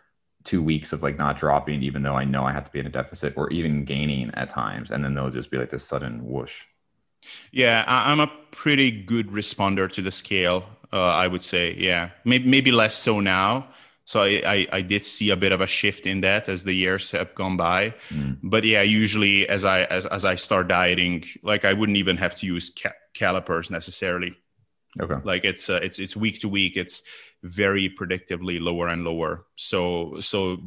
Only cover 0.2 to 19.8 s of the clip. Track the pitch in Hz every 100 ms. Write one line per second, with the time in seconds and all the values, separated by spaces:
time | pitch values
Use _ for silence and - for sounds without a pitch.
0.2 | _ _ - 92 78 78 - 73 71 73
1.2 | 71 71 76 71 71 73 67 69 69 67
2.2 | 69 67 65 71 - 71 67 64 64 -
3.2 | 73 - 73 85 80 73 71 69 76 69
4.2 | 58 - 65 - 55 50 - 60 69 69
5.2 | 67 62 60 65 62 69 - 67 67 57
6.2 | 60 65 62 - - _ _ _ _ _
7.2 | - - - 127 123 113 - 127 120 151
8.2 | 151 - - - 147 139 135 107 92 117
9.2 | 101 104 - - 98 98 95 - 92 -
10.2 | - 98 90 92 101 - - 95 90 82
11.2 | 92 90 - 90 87 85 92 87 87 -
12.2 | 117 127 127 135 131 120 110 - - 104
13.2 | 98 92 98 127 139 - - _ - 110
14.2 | 101 101 90 101 87 95 92 101 - -
15.2 | 104 92 95 92 95 - 104 95 95 95
16.2 | 95 104 101 92 95 92 92 95 - 90
17.2 | 90 - 95 90 85 90 107 113 - 76
18.2 | 69 65 92 113 110 107 101 107 107 107
19.2 | 101 98 95 98 95 92